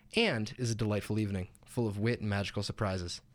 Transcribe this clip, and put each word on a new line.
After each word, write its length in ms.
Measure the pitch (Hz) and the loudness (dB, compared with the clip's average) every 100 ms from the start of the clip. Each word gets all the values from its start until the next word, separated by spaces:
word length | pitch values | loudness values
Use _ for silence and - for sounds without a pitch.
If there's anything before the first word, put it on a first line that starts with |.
| - | -2
and 380 | 220 226 117 107 - | 2 4 2 -2 -2
is 120 | 120 | -2
a 40 | |
delightful 440 | 110 107 104 - 107 | 0 2 0 0 0
evening, 300 | 104 95 90 - | 0 -2 -6 -12
full 240 | - 127 110 | -8 -2 -2
of 100 | 101 | 0
wit 220 | 113 120 | 0 0
and 80 | 107 | 0
magical 340 | 101 98 104 | 0 0 -2
surprises. 600 | 101 - 104 95 87 - - | -4 -2 0 0 -4 -8 -14